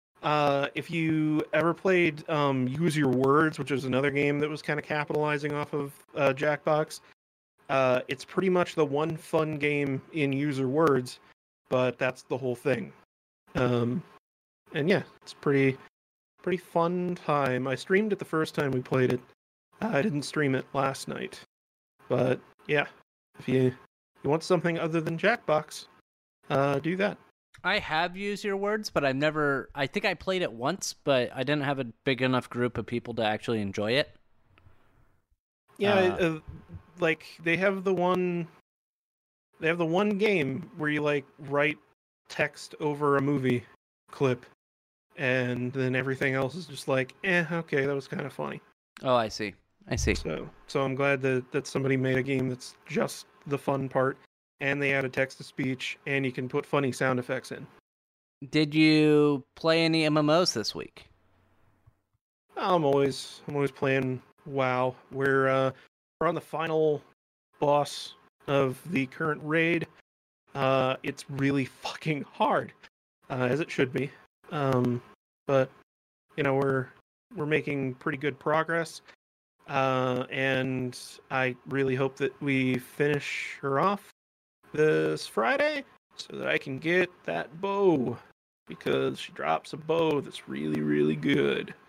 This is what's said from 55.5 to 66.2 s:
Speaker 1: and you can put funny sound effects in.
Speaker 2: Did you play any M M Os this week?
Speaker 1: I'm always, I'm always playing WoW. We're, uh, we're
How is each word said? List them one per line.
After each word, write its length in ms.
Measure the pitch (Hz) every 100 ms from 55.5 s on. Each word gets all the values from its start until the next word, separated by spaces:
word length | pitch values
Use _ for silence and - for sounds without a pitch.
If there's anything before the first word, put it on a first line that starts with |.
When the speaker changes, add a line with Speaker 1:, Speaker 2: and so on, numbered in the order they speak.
| - 131 127 - - -
Speaker 1:
and 180 | 139
you 80 | 135
can 160 | 127 127
put 180 | 147 -
funny 260 | 147 135
sound 260 | 117 135 127
effects 320 | 123 131 -
in. 140 | - 139 - _ _ _ _ _ _ 139
Speaker 2:
Did 240 | 147 151 151
you 680 | 156 151 151 151 147 143 - -
play 280 | 160 165
any 220 | 165 160 156
M 120 | 151
M 120 | 147
Os 240 | 160 185
this 220 | 117 101 78
week? 340 | - - - _ _ _ _ _ _ _ _ _ _ _ _ _ _ -
Speaker 1:
I'm 300 | 208 180 143
always, 560 | 139 139 131 - - -
I'm 80 | 143
always 160 | 139
playing 500 | - 139 135 131 127 - _ -
WoW. 500 | 139 131 127 127 127 _
We're, 360 | 135 139 135 135
uh, 220 | 135 131 131 - _ _
we're 80 | _